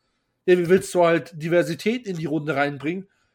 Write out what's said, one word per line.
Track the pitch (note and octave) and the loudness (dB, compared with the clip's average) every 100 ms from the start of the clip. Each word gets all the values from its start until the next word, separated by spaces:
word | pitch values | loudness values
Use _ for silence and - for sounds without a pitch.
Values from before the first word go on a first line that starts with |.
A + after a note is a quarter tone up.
| _ _ _ _ - | _ _ _ _ 2
Ja, | F3+ | 2
wie | E3+ | 4
willst | F#3 F#3+ | 2 2
du | F3+ | 2
halt | E3+ E3 - D#3+ | 4 2 -2 -10
Diversität | D#3+ F3 D#3 E3 G#3 B3 G#3+ | 0 0 0 -2 -4 -4 -6
in | E3+ | -8
die | D#3+ | -4
Runde | D#3 D3 C3+ | -4 -2 -2
reinbringen, | C#3+ C#3+ C#3 F3+ F#3+ _ _ | -2 -2 -6 -6 -10 _ _